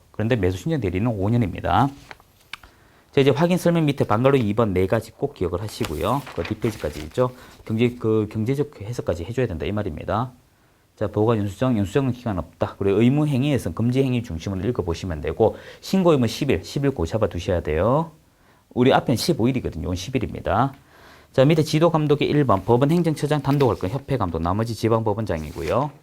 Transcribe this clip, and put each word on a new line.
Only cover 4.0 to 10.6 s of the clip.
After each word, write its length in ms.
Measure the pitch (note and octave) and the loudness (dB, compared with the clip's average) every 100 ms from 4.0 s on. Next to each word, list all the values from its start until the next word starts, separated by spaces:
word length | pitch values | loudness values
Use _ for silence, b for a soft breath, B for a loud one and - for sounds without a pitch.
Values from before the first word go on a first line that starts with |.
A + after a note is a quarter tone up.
| - | 0
방갈로 320 | G#2+ C3 C#3 | 2 4 4
이 180 | G#2 G#2+ | 2 2
번 180 | A2 | 2
네 140 | F2+ F#2+ | 2 2
가지 240 | A2+ - | 0 -4
꼭 240 | - C#3+ - | -6 -8 -4
기억을 260 | E2+ F2 | -4 -4
하시고요. 600 | G#2+ - A2 D2+ F2+ C3+ C3 - | -8 -8 -6 -4 -2 -2 -4 -8
그 60 | |
뒷페이지까지 600 | E2+ G#2+ A#2 - D#2 D2+ | -6 -4 -4 -4 -8 -8
있죠. 260 | D#2 - B2+ B B B - | -8 -2 -2 B B B -6
경제, 240 | A2 B2 B2 | 0 0 0
그 280 | A2+ A2 G#2+ | 0 0 0
경제적 500 | A2 A2 C#3 C#3+ - | -2 -2 -2 -4 -6
해석까지 440 | G2+ B2 - F2 E2 | -10 -6 -4 -4 -4
해줘야 200 | - A#2+ | -4 -4
된다 220 | E2 D2 | -4 -4
이 40 | |
말입니다. 600 | G#2 G#2 D2+ - G2+ B2+ - b b | -4 -6 -8 -4 -4 -4 -10 b b